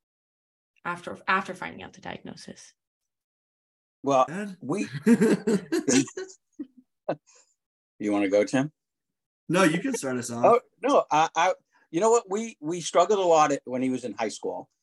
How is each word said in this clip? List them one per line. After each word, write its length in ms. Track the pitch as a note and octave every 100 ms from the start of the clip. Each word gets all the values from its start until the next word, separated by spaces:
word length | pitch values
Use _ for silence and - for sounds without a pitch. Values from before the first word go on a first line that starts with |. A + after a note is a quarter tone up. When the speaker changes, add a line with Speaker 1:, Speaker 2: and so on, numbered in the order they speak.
| _ _ _ _ _ _ _ _
Speaker 1:
after, 340 | F3+ F3 - F#3+ -
after 280 | F#3+ G3 F3+
finding 260 | E3 F3+
out 120 | F3+
the 80 | -
diagnosis? 720 | - E2+ - - - - - _ _ _ _ _ _ _ _ _ _ _ _ _
Speaker 2:
Well, 220 | - C3+ C3
Speaker 3:
Dad? 300 | F3+ G#3 F#3
Speaker 2:
we, 260 | B2 F#3 - C#3 -
Speaker 3:
<laughs> 1000 | A3+ G#3+ G3 - G#3+ - E4 D#4+ C4 - - F#4+ - _ - D4 _ _ _ - D#3 _ _ _ _ _ _ _ _
Speaker 2:
You 120 | G#2
wanna 180 | G2+ G2+
go, 140 | G2+
Tim? 280 | G2+ C3 D3 - _ _ _ _ _ _ -
Speaker 3:
No, 160 | F3
you 160 | F#3 E3+
can 140 | C4+
start 240 | B3 C3+ B2
us 120 | A#2
off. 160 | A#2 E3
Speaker 2:
Oh, 140 | A#3+ - _
no, 240 | B3 B3+ -
I, 160 | D3+ D#3+ D#3+
I, 180 | F3+ F3+ _ _ _
you 80 | D#3+
know 120 | A3
what? 180 | A#3 G3
We, 260 | G3 A3+ -
we 220 | D3+ F3
struggled 380 | D#3 F#3+ F#3 G#3
a 40 |
lot 280 | F3+ D#3+ D3+
at, 100 | C#3 -
when 160 | B2+
he 80 | C3
was 160 | B2+ A#2+
in 80 |
high 160 | - A2+
school, 400 | - - F2+ - _